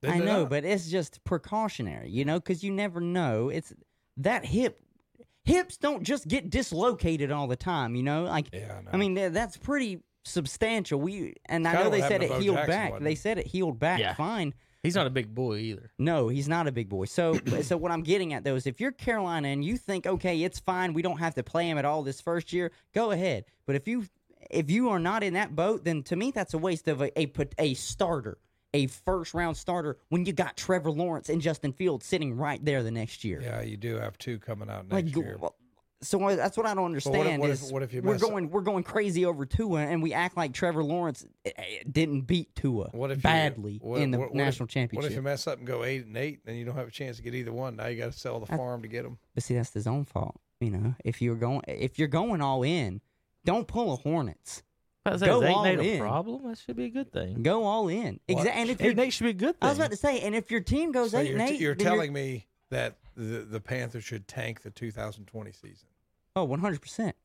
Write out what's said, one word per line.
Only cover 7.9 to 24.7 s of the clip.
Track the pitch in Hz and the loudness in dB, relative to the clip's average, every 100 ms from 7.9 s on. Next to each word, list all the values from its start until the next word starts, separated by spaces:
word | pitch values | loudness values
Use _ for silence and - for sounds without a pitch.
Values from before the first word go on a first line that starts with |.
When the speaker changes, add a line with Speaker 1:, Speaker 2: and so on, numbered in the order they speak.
Speaker 2:
you | 120 | 0
know? | 131 147 | 0 0
Like, | 175 165 147 | 0 0 -2
Speaker 1:
Yeah, | 90 107 101 | -6 -10 -12
I | |
know. | 95 | -2
Speaker 2:
I | 185 | 2
mean, | 202 | 2
tha-, | 185 190 | 2 2
that's | 165 175 - | 0 -2 -6
pretty | - 285 240 185 _ _ | -2 0 0 -4 _ _
substantial. | - - 139 - 220 226 185 143 | -6 -2 -2 0 0 2 0 0
We, | 151 202 123 - - | -2 -4 -8 -8 -4
and | 165 165 | 0 4
I | |
Speaker 1:
Kinda | 170 | 4
Speaker 2:
know | 190 | 4
Speaker 1:
what | 202 | 4
Speaker 2:
they | |
said | - | 4
Speaker 1:
happened | 196 | 2
to | - | 2
Speaker 2:
it | 131 | 2
Speaker 1:
Bo | |
Speaker 2:
healed | 196 180 | 2 2
Speaker 1:
Jackson, | 151 | 2
Speaker 2:
back. | 180 202 | 0 0
Speaker 1:
wasn't | 104 | -2
Speaker 2:
They | 147 | -2
Speaker 1:
it? | 156 | -2
Speaker 2:
said | 208 220 | 0 -2
it | 147 | -2
healed | 185 180 120 | -2 -2 0
back | 151 180 | 0 2
Speaker 3:
Yeah. | 98 | 0
Speaker 2:
fine. | 92 160 226 156 - _ _ | 0 -2 0 -2 -4 _ _
Speaker 3:
He's | 151 | 0
not | 180 143 | 2 2
a | |
big | 131 110 | 0 -2
boy | 110 127 104 | -2 -2 -2
either. | 113 104 120 _ | -4 -8 -12 _
Speaker 2:
No, | 143 165 117 | 2 4 4
he's | 135 139 | 2 2
not | 165 160 | 2 2
a | |
big | 123 107 | 0 -2
boy. | 98 95 | -2 -2
So, | - 170 | 2 2
<clears throat> | 151 - - | 2 2 0
so | 127 175 | 0 0
what | 170 | 0
I'm | 165 | -2
getting | 160 196 180 | 2 2 2
at, | 139 | -2
though, | 139 | 0
is | 135 131 | 0 -2
if | 123 | -2
you're | 254 | -4
Carolina | 262 - 220 185 165 143 | -2 -2 0 0 0 0
and | 139 | 0
you | 147 240 | 0 -2
think, | - 196 180 | -2 -4 0
"Okay, | 185 190 170 | 0 2 0
it's | 175 - | 0 -2
fine, | - 185 185 | -2 0 2
we | 160 | 0
don't | 175 151 | 0 0
have | 165 | -2
to | 151 | -2
play | 120 170 170 | -2 0 0
him | 156 | 2
at | |
all | 143 156 | 2 0
this | 139 135 | -2 -4
first | - 170 160 | -2 -2 0
year," | 180 175 - _ | -2 -2 -4 _
go | - 226 | 0 2
ahead. | 190 185 120 - _ - | 2 0 0 -4 _ -2
But | |
if | 139 135 | -2 0
you, | 240 202 _ _ _ - | -4 -4 _ _ _ -4
if | - 151 | -2 2